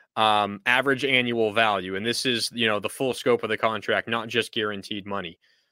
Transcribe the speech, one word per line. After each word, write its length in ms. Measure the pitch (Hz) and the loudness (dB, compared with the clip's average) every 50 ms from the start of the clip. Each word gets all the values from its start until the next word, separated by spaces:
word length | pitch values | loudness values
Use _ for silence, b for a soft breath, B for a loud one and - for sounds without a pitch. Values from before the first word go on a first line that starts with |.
| b b b | b b b
um, 460 | 113 110 107 107 104 104 101 101 98 - | 2 4 4 4 4 2 0 -2 -2 0
average 380 | 123 123 131 127 139 135 123 139 | 2 2 4 4 2 0 0 0
annual 480 | 135 131 127 123 120 117 117 110 107 | 2 2 2 2 2 2 2 0 2
value, 460 | 101 113 113 107 101 95 90 92 95 | 4 4 4 4 2 0 -2 -4 -4
and 80 | 98 107 | -4 -2
this 200 | 117 117 - - | -2 -2 -2 0
is, 240 | 131 120 113 - - - | 0 0 0 -2 -4 -2
you 140 | 120 117 | 0 0
know, 120 | 110 107 104 | 2 2 0
the 80 | 98 | -2
full 260 | - - - 139 127 113 | -4 -4 -4 -4 -4 -2
scope 300 | - - 127 120 117 - | -2 2 2 2 2 2
of 60 | 107 | -2
the 80 | 110 | -2
contract, 500 | - - 113 110 101 - - 107 98 - | 0 0 0 -2 -2 -2 0 0 0 0
not 220 | 113 117 117 110 117 | -2 -4 -4 -4 -2
just 240 | 117 117 104 - - | -2 -2 -2 -2 -4
guaranteed 520 | 113 107 104 104 101 95 - 110 101 95 | -4 -4 -4 -4 -6 -10 -10 -10 -10 -8
money. 320 | 101 101 101 90 82 85 _ _ _ _ _ _ _ | -8 -8 -8 -8 -10 -14 _ _ _ _ _ _ _